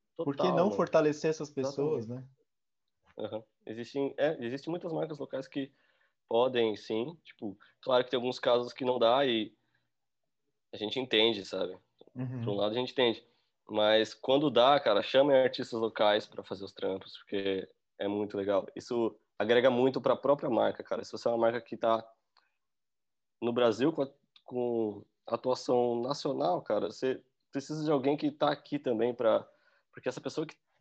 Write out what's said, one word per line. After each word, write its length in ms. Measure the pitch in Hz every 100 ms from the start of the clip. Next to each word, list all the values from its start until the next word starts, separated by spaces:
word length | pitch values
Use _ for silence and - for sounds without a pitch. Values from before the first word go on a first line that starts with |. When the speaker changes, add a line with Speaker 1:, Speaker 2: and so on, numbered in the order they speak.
| _ -
Speaker 1:
por 140 | 160 139
que 60 |
Speaker 2:
Total, 140 | 143 139
Speaker 1:
não 80 | 190
Speaker 2:
mano. 100 | 202
Speaker 1:
fortalecer 540 | 170 165 151 147 160
essas 200 | 156 147
pessoas, 540 | - 135 135 147 147
Speaker 2:
Exatamente. 40 | 110
Speaker 1:
né? 160 | 123 131 _ _ _ _ _ _ _ _ -
Speaker 2:
Aham. 240 | 107 107 110 _ -
Existem, 480 | 113 120 139 139 -
é, 260 | 143 160
existem 260 | 117 135 -
muitas 220 | 175 180
marcas 260 | 160 156 151
locais 280 | 135 135 135
que 240 | 139 135 _ _ _ _ _ _
podem, 460 | 117 127 120 113 104
sim. 400 | - 110 127 170
Tipo, 320 | - - - 98 _ _
claro 220 | - 127
que 60 | 123
tem 60 | 127
alguns 220 | 123 123
casos 340 | - 120 120
que 120 | -
não 140 | 127 127
dá 280 | 117 127 139
e 280 | 113 104 - _ _ _ _ _ _ _ _ _ _ _
a 40 | 101
gente 220 | 104 117
entende, 460 | 131 110 113 104
sabe? 320 | 92 95 92 92 _ _ -
Speaker 1:
Uhum. 260 | 127 131 127
Speaker 2:
Por 80 | 117
um 40 | 101
lado, 160 | 104
a 60 | 113
gente 140 | 127
entende. 320 | - 120 104 - _ _ _ -
Mas 460 | 107 107 110 110
quando 360 | - - 139 151
dá, 280 | 117 123 143
cara, 220 | 120 101
chamem 340 | - 131 143 135
artistas 420 | 127 123 120 117
locais 460 | 113 - 107 107 -
pra 160 | -
fazer 220 | 95 95
os 80 | 95
trampos, 440 | - 95 95 - -
porque 500 | - 101 98 95 - _ _ -
É 80 | 101
muito 280 | 104 104 104
legal. 300 | 98 98 -
Isso 400 | - - 120 110 - _ -
agrega 320 | 107 117 127
muito 300 | 123 131 131
pra 160 | 120 123
própria 320 | 131 143 156
marca, 320 | 110 107 95
cara. 220 | - 95
Se 80 | -
você 160 | 110 123
é 20 |
uma 80 | 117
marca 220 | 117 117
que 160 | - 113
tá 260 | 117 113 - _ _ _ _ _ _ _ _ _ _ _ _ _
no 100 | 117
Brasil 400 | 120 120 107 139
com 100 | 160
a, 60 | 139 - _ _
com 600 | - 123 123 117 110 101 - _ -
atuação 720 | 120 127 123 - 123 120 120
nacional, 600 | 120 143 151 131 156 143
cara, 280 | - 104 87
você 320 | - 131 120 - _ _
precisa 320 | 139 135 156
de 60 | 151
alguém 260 | 143 131 151
que 140 | 151
tá 200 | - 147
aqui 280 | 147 - 147
também 360 | 139 110 120
pra, 320 | 120 113 110 - _ _ _ _
porque 160 | - 127
essa 120 | -
pessoa 260 | 135 - 156
que 100 | - _ _